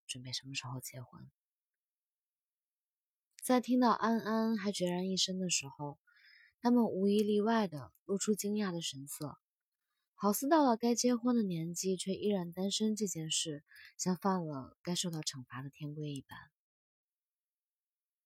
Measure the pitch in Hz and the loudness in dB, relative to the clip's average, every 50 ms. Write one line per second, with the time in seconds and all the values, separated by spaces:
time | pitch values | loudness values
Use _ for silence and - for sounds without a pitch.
0 | _ - - 127 127 127 123 - - 135 135 135 - 123 131 127 - - - 131 | _ -12 -12 -10 -8 -8 -8 -8 -8 -8 -10 -8 -8 -8 -8 -10 -10 -12 -12 -14
1 | 123 - - - 127 135 - _ _ _ _ _ _ _ _ _ _ _ _ _ | -14 -14 -16 -20 -20 -20 -20 _ _ _ _ _ _ _ _ _ _ _ _ _
2 | _ _ _ _ _ _ _ _ _ _ _ _ _ _ _ _ _ _ _ _ | _ _ _ _ _ _ _ _ _ _ _ _ _ _ _ _ _ _ _ _
3 | _ _ _ _ _ _ _ - - - 254 254 240 240 254 247 254 233 - - | _ _ _ _ _ _ _ -4 0 2 2 4 4 2 4 4 6 6 4 4
4 | - 226 226 226 208 214 220 226 226 226 226 208 190 208 190 - 180 180 175 180 | 2 2 2 2 0 0 0 2 2 2 0 0 0 -2 -2 0 0 0 0 0
5 | 185 190 190 180 - 190 185 185 185 175 - - - 139 - - 147 143 143 - | 0 0 0 0 0 0 -2 -2 -2 0 -2 -2 -2 -6 -10 -8 -8 -8 -8 -12
6 | _ _ _ _ - - - - - _ _ _ - 240 240 247 226 - - 185 | _ _ _ _ -20 -20 -20 -20 -20 _ _ _ 2 4 6 6 4 4 2 2
7 | 196 202 202 214 214 208 208 208 202 226 233 226 214 180 156 143 123 - _ _ | 4 4 4 4 4 4 4 4 4 4 4 2 2 0 -2 -8 -12 -14 _ _
8 | _ - 196 196 - 214 214 - - 202 208 214 208 190 170 170 165 - - 135 | _ -4 -4 -2 0 0 0 0 0 -2 -2 0 0 -2 -2 -4 -4 -6 -8 -10
9 | 139 147 - - 156 139 - - _ _ _ _ _ _ _ _ _ _ _ _ | -10 -12 -10 -8 -10 -10 -10 -14 _ _ _ _ _ _ _ _ _ _ _ _
10 | _ _ _ - - 202 208 - 277 277 330 311 285 254 233 226 - 240 240 226 | _ _ _ -2 0 0 0 0 2 4 6 6 6 6 4 4 2 2 2 4
11 | - 247 247 233 233 247 247 233 214 190 170 160 160 170 175 - - 190 190 175 | 2 2 2 2 2 2 2 2 2 0 0 -2 -2 -4 -4 -2 -2 -2 -2 -2
12 | - 190 185 - - 208 208 190 175 175 170 180 190 196 196 - 220 220 214 208 | -2 -4 -4 -2 0 0 0 0 -2 -4 -4 -4 -2 -2 0 0 0 0 0 0
13 | 220 185 - 165 156 160 - - - 165 147 147 - _ - - - - - - | -2 -2 -2 -4 -4 -2 -2 -2 -2 -4 -6 -8 -10 _ -20 -20 -20 -16 -10 -4
14 | - 180 185 175 - 196 190 185 170 156 147 135 127 - - _ - 170 175 170 | -2 -2 0 0 0 0 0 0 -2 -4 -6 -8 -10 -12 -16 _ -6 -4 -2 -2
15 | - 180 165 156 151 - - 131 127 - - 127 135 139 - - 156 147 147 151 | -2 -4 -4 -6 -6 -6 -8 -10 -12 -12 -12 -12 -10 -12 -10 -10 -10 -8 -8 -8
16 | 151 147 143 135 - - - - - - _ _ _ _ _ _ _ _ _ _ | -8 -6 -8 -8 -10 -14 -18 -20 -20 -20 _ _ _ _ _ _ _ _ _ _
17 | _ _ _ _ _ _ _ _ _ _ _ _ _ _ _ _ _ _ _ _ | _ _ _ _ _ _ _ _ _ _ _ _ _ _ _ _ _ _ _ _
18 | _ _ _ _ _ | _ _ _ _ _